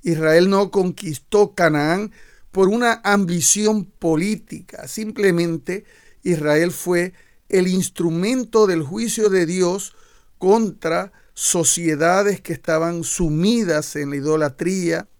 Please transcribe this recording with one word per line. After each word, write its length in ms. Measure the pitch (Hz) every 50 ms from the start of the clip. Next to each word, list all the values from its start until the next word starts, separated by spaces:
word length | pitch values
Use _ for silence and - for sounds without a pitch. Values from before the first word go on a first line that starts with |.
| _
Israel 480 | 208 165 156 156 156 156 165 180 190
no 200 | 196 196 202 196
conquistó 840 | - 202 190 180 165 - - 160 151 - _ _ - 208 208 202 202
Canaán 580 | - 175 165 151 147 147 151 170 185 208 214 - - - - - - - -
por 180 | - 190 190 190
una 320 | 208 240 240 233 226 226 -
ambición 840 | 196 202 202 196 170 175 175 147 - - 202 214 214 220 214 190
política. 1000 | - _ - - 165 160 156 170 202 214 - - _ - - 202 _ - - -
Simplemente 1000 | - - - 220 214 220 - 208 196 175 170 170 170 165 160 - - 180 202 - _ _ _ _ - - _ _
Israel 500 | 185 175 156 151 151 147 156 170 175 -
fue 420 | - - 175 180 175 175 185 180 - - _ _ _ _ _
el 180 | - 190 185
instrumento 1000 | 185 180 190 180 - - - 175 170 160 165 180 208 254 262 247 - - 226 214
del 160 | 196 180 165 151
juicio 480 | 131 175 214 226 233 - 226 214 208
de 160 | 190 185 175
Dios 480 | 160 175 185 180 175 180 202 - - - - - _ _ - _ - -
contra 760 | _ 180 185 202 226 226 202 160 - - 165 165 175 185 196 _ _ - _ _
sociedades 1080 | - - - - 180 165 156 - 170 170 160 156 143 151 170 180 190 202 202 202 - -
que 100 | - 170
estaban 520 | - - - 160 160 165 170 170 170 160
sumidas 920 | - - - 185 156 151 151 170 208 240 233 220 180 156 151 156 - -
en 140 | 147 147 143
la 60 | 139
idolatría 920 | 143 135 151 156 156 151 143 131 - - 170 185 190 180 170 165 165 196 _ -